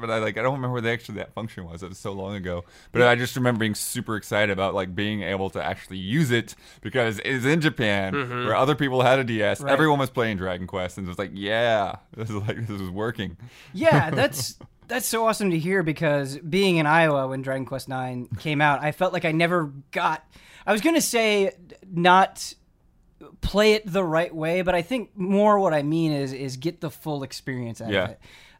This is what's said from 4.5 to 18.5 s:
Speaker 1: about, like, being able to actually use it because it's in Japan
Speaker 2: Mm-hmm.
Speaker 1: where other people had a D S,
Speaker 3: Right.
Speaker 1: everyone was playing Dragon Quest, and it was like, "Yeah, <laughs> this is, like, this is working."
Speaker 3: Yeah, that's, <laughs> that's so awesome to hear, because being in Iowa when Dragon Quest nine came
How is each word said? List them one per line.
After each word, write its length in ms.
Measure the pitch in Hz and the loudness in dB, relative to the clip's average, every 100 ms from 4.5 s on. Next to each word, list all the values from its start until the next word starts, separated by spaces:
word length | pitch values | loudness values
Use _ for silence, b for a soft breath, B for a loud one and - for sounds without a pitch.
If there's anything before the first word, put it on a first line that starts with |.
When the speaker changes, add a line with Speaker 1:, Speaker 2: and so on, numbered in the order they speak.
Speaker 1:
about, 220 | 95 95 92 | 2 0 0
like, 180 | 92 | -2
being 280 | 90 104 107 | -2 -4 -2
able 260 | 87 95 95 | -4 -4 -4
to 120 | 95 | -4
actually 360 | 76 95 - 95 | -6 -6 -10 -10
use 300 | 95 135 143 | -2 0 2
it 220 | 117 110 - B B | 0 -2 -10 B B
because 400 | 110 127 117 104 | -4 0 0 -2
it's 220 | - 131 123 | -2 0 2
in 160 | 165 | 4
Japan 520 | 156 147 110 101 95 | 2 2 0 0 -2
Speaker 2:
Mm-hmm. 320 | 143 127 123 123 | -4 -4 -4 0
Speaker 1:
where 100 | 107 | 2
other 200 | 131 147 | 2 2
people 260 | 143 127 | 0 2
had 160 | 123 131 | 4 4
a 40 | |
D 180 | 123 110 | 2 0
S, 200 | 101 101 | 0 0
Speaker 3:
Right. 100 | 139 | 0
Speaker 1:
everyone 280 | 139 156 143 | 2 4 2
was 100 | 131 | 0
playing 260 | - 113 101 | 0 -2 -2
Dragon 320 | 92 90 90 | -4 -6 -6
Quest, 300 | 98 90 - | -6 -6 -6
and 100 | 92 | -8
it 20 | |
was 80 | 87 | -6
like, 140 | 95 | -8
"Yeah, 640 | 95 101 110 120 110 95 - | -6 -2 0 2 2 0 -4
<laughs> 120 | _ - | _ -12
this 120 | 110 | -8
is, 60 | 107 | -6
like, 320 | 104 104 117 | -6 -6 -6
this 140 | 101 | -6
is 80 | 95 | -6
working." 480 | 92 113 - 92 80 120 B B | -4 -4 -4 -8 -10 -18 B B
Speaker 3:
Yeah, 360 | 185 320 208 160 | -2 2 2 2
that's, 500 | 175 277 - 120 - - | 0 -2 -2 -10 -12 -20
<laughs> 160 | _ - | _ -8
that's 180 | 240 - | -6 -2
so 180 | 226 226 | 0 0
awesome 240 | 214 202 | 0 0
to 60 | 170 | 0
hear, 240 | 160 196 | 0 0
because 560 | 160 151 160 143 139 143 | 0 0 0 0 -2 -8
being 360 | 175 175 196 170 | -2 2 4 4
in 100 | 151 | 4
Iowa 440 | 160 165 143 135 | 4 4 2 0
when 120 | 135 | -4
Dragon 240 | 131 135 123 | -4 -4 -4
Quest 220 | 135 - | -8 -6
nine 400 | 131 127 123 120 104 | -6 -6 -6 -8 -6
came 200 | 156 | -2